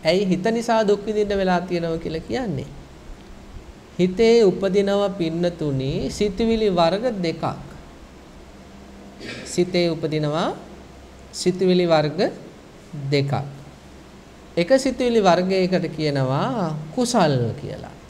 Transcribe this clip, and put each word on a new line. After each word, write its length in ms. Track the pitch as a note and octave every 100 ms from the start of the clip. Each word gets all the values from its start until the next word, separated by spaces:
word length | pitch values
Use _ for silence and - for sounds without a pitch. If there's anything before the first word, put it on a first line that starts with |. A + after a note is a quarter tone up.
ඇයි 240 | D#3+ F3+ G3
හිත 200 | E3+ G#3+
නිසා 340 | A3+ A#3 A3
දුක් 180 | G#3 G3+
විඳින්න 340 | A3 G#3 G3+ G3+
වෙලා 240 | F#3 F3
තියෙනවා 360 | F3+ F3 E3 E3
කියලා 240 | E3+ D#3+
කියන්නේ? 460 | E3+ A3+ A#3 C3+ C#3 - - - - - - - - - - - -
හිතේ 440 | - F#3 F#3 A3+ A#3
උපදිනව 640 | G#3 F#3+ G3 F#3+ G3 G3+ G3+
පින්නතුනි 760 | F#3 E3 E3 F3 E3+ D3+ C3+ C3+ E3+ B3+
සිතුවිලි 600 | - G#3 F#3+ A3+ A3+ G#3+
වර්ග 340 | F3+ E3 G3 B3 G#3
දෙකක්. 260 | F3 D#3 C#3+ - - - - - - - - - - - - - - - - - - -
සිතේ 440 | - - F3+ F3+ F3
උපදිනවා 600 | D#3 D#3+ D#3 D3+ D3+ A#3+ G#4 - - - - - - -
සිතුවිලි 560 | - F3+ F3+ F#3+ F3+ F3
වර්ග 340 | D#3+ D3+ D#3 C#4+ - - - - - - D3+ C#3
දෙකක්. 260 | C#3+ C#3 A#2+ F#2+ - - - - - - - - - -
එක 180 | - E3+ C4
සිතුවිලි 460 | C4+ - B3 A#3
වර්ගයකට 640 | F#3 E3+ F#3 F#3+ F3+ F#3 D#3
කියනවා 880 | D3+ D3+ C#3 C3 C#3 G#3+ B3 E3+ D#3 -
කුසල් 480 | - A#3+ A#3+ D#3 C3 A2+
කියලා. 420 | G#2 G#2 G#2 - -